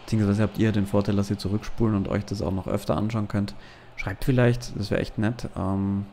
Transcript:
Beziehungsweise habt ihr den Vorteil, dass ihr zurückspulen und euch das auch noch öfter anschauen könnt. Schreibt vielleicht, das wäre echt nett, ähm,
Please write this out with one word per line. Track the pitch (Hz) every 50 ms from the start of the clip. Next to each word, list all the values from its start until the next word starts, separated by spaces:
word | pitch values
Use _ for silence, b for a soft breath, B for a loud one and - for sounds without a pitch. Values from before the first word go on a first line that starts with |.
| -
Beziehungsweise | - - 110 107 101 101 101 107
habt | 101 - 90
ihr | 104 110
den | 101 104 98 98
Vorteil, | - 101 101 - 101
dass | 98 101 98
ihr | 104 101
zurückspulen | - - 104 104 - - - - 120 110 107
und | 101 95 -
euch | - 98 101
das | - 101 101
auch | 82 80
noch | 95 95 - -
öfter | 101 101 - - - 76
anschauen | 101 107 117 113 104 101
könnt. | - 104 101 101 - B B B B B B B B -
Schreibt | - - 98 - -
vielleicht, | - 131 123 123 120 120 120 - - - -
das | 101 101
wäre | - -
echt | - - - -
nett, | - 107 123 123 - - -
ähm, | 90 92 95 98 98 98 98 98 98 98 98